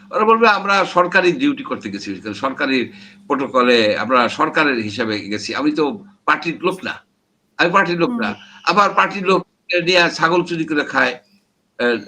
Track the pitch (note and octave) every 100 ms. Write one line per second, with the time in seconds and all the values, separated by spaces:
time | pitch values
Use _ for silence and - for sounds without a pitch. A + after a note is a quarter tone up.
0 | - F#3+ A3 A3+ A3+ G3+ G3 G3 F3 F3
1 | F3 F#3+ F3+ C#3+ C#3+ C3+ C3 B2 A2 G2
2 | G2+ F#2 G#2+ G2+ C3+ C3 C#3+ C3 A2 -
3 | - - - C#3 C3 B2+ B2 A#2+ G#2+ E2+
4 | A2 B2+ A2+ - D#3 D#3+ D3 B2 G#2+ A2
5 | A2+ G#2 F#2 G#2 G#2+ G#2+ D3 D#3 D3 G#2+
6 | - _ - D3+ E3+ C#3+ E3+ F#3 G#2+ -
7 | _ _ _ _ _ - E3+ G3 F3 F3
8 | D#3+ A#2+ G#2 G#2 - - - F#3 G3 G3
9 | F#3+ G3 F#3 F#3 - _ - F3 E3+ F3+
10 | E3 C#3 D#3+ F3 F3 E3 D#3 D3 - C3
11 | B2+ - _ _ _ _ _ - A#2+ A#2